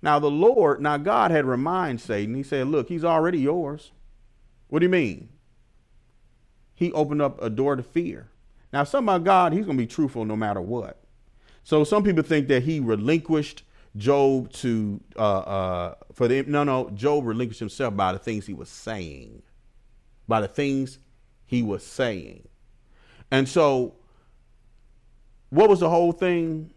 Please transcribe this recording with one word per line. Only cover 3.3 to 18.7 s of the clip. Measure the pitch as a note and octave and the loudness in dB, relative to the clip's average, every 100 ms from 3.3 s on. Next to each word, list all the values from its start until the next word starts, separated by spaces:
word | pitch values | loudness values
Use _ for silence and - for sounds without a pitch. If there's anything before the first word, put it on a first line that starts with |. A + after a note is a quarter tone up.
| F3+ | 0
yours." | C3+ E3+ D3+ D3+ - _ - - _ _ _ _ _ | 0 -2 -4 -10 -16 _ -20 -20 _ _ _ _ _
What | D3+ | 0
do | F3+ | 2
you | |
mean? | F3+ C3 E2 - - _ _ _ _ _ _ _ _ _ _ _ _ _ | 2 0 -4 -14 -20 _ _ _ _ _ _ _ _ _ _ _ _ _
He | _ F3 | _ -4
opened | - D3+ D3 | 0 -2 0
up | C#3+ C3+ | -2 -2
a | A2+ | -6
door | G#2+ C3+ C#3 | -2 0 -2
to | |
fear. | B2 - F3 - - _ _ _ _ | -4 -4 -6 -8 -18 _ _ _ _
Now, | C#3 | -4
some | C#3+ C#4 A#3 | 0 0 2
of | F#3 | 2
God, | E3+ F#3+ F3+ | 4 4 4
he's | E3 G#3 | 0 -2
gonna | C#3 | -2
be | A#2 | -2
truthful | - D3 A#2 | -2 -4 -2
no | A2 | -4
matter | G#2+ A2 G2+ | -2 -2 -4
what. | F2+ A#2+ - - _ _ _ _ _ - | -4 -6 -8 -14 _ _ _ _ _ -20
So | - D#3 | 0 2
some | D3 G#3 | 4 4
people | G3+ E3+ | 4 2
think | D3+ D#3+ C3+ | 2 0 4
that | C3+ | 2
he | B2+ D#3+ | 2 -2
relinquished | B2 A2 A2 E3 D#3 D#3+ D3 - - - - G#2 | 0 0 2 0 2 -2 -2 -10 -20 -20 -18 -6
Job | G#2 C#3+ C#3 C3+ A#2+ | 2 4 4 2 -2
to, | - B2+ A2+ G#2+ G2+ - | -6 -2 -2 -2 -6 -12
uh, | - G#2+ G2 | -2 0 0
uh, | - G2 F#2 F2+ F2 - - | -2 -4 -2 -4 -6 -10 -20
for | - A#2+ | -2 0
the, | C3 | 0
no, | C3+ D3 | 0 -2
no, | C#3+ C3 B2+ | 0 -2 -4
Job | G2 C3 D3 B2 | -4 0 0 -2
relinquished | A2+ B2 G#2+ | -4 -6 -6
himself | A2 - B2+ | -12 -6 -4
by | G2+ F#2+ | 0 -2
the | F#2+ | -2
things | - G#2+ G2 | -6 -8 -8
he | |
was | G2 - | -14 -14